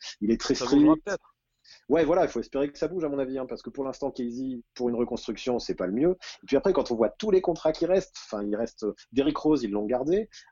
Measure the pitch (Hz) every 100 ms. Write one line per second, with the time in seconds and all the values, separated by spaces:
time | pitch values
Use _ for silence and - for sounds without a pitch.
0 | - - 104 113 - 131 123 143 151 160
1 | - 190 _ _ _ _ _ - - 151
2 | 147 185 160 120 - 139 143 143 156 180
3 | 156 139 131 135 131 113 - 117 135 123
4 | 139 127 120 120 131 123 - - 123 117
5 | 120 117 - 107 - 123 - 90 92 107
6 | 165 185 - - - 139 196 165 127 113
7 | 113 - 214 185 185 165 160 156 165 180
8 | - - - 104 101 104 117 - 107 -
9 | - 120 139 147 151 151 113 104 107 123
10 | 139 190 220 - -